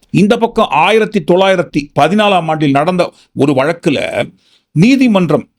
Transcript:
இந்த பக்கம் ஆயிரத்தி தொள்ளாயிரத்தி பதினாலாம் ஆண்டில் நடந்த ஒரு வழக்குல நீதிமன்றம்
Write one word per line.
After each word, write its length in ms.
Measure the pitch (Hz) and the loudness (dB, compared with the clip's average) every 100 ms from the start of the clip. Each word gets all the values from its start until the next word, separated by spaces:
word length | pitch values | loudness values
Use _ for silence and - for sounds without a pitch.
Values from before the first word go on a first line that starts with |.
| _ | _
இந்த 200 | - 196 233 | 0 2 2
பக்கம் 340 | 226 - 208 143 175 | -2 -2 -2 0 2
ஆயிரத்தி 340 | 220 208 208 151 | 0 0 -4 0
தொள்ளாயிரத்தி 500 | 175 190 190 165 160 143 - | 2 2 0 -2 -6 -4 0
பதினாலாம் 500 | 151 208 208 185 160 | 0 2 0 0 -2
ஆண்டில் 260 | 156 151 135 | -2 0 0
நடந்த 240 | 160 180 170 - _ - | -2 -2 -4 -6 _ -2
ஒரு 100 | 139 | 0
வழக்குல 460 | 131 139 170 175 120 - 104 - - _ _ _ 151 | 0 -2 -2 -2 -2 -4 -6 -8 -10 _ _ _ 2
நீதிமன்றம் 680 | 214 269 254 196 170 - - | 2 4 2 0 0 -2 -4